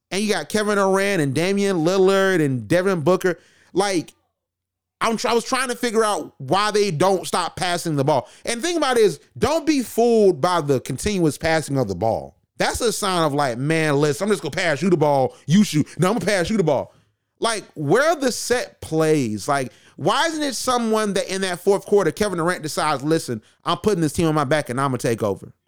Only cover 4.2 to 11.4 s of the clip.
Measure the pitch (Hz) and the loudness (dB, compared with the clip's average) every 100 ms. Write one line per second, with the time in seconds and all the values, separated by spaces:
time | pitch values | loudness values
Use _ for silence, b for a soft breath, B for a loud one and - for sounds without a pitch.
4.2 | _ _ _ _ _ _ _ _ 208 226 | _ _ _ _ _ _ _ _ -2 0
5.2 | 226 233 226 254 254 240 240 220 214 185 | 0 -2 0 -2 -2 -4 -2 2 2 0
6.2 | - - 135 180 214 208 208 151 185 190 | -6 -12 -2 0 2 2 0 2 2 2
7.2 | 147 202 165 - 180 175 170 147 135 139 | 0 -2 -4 -4 -2 -2 -2 -2 2 0
8.2 | B B - 233 320 339 285 240 208 147 | B B -8 -4 -2 -2 0 4 2 2
9.2 | b - 254 320 302 294 226 - 240 226 | b -4 0 0 0 0 -2 0 2 6
10.2 | 202 156 180 175 143 131 - 135 202 202 | 4 4 2 0 0 0 -2 -6 -2 0
11.2 | 160 - | 0 0